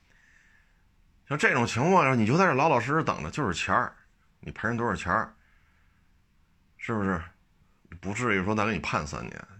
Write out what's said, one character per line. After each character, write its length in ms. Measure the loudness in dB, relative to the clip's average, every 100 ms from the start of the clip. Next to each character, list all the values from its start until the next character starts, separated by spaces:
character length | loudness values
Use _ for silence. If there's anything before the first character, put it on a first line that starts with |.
| _ _ _ _ _ _ _ _ _ _ _ _ -8
像 80 | -2
这 160 | 2
种 140 | 2 0
情 240 | 0 2
况 140 | 4
下， 100 | 4
你 100 | 4
就 140 | 4 4
在 60 |
这 60 | 4
儿 20 |
老 140 | 4 2
老 100 | 2
实 140 | 2
实 100 | 0
等 180 | 0 -4
着， 80 | -6
就 160 | -4 -2
是 60 |
钱 220 | -2 0
儿， 220 | 0 0 -6 _ _ _ _
你 140 | -16
赔 160 | -6 -4
人 80 | -2
多 100 | -2
少 80 |
钱 180 | -2 0
儿， 220 | 0 -2 -10 _ _ _ _ _ _ _ _ _ _ _ _ _ -12
是 180 | -4
不 80 | -2
是？ 180 | 0 -2 -4 -18 _ _ _ _ -20 -12
不 140 | -8
至 260 | -4 0 0
于 40 |
说 100 | 0
再 100 | 0
给 80 | -2
你 60 | -2
判 260 | -4 -4
三 180 | -4 -10 -12
年。 220 | -14 -18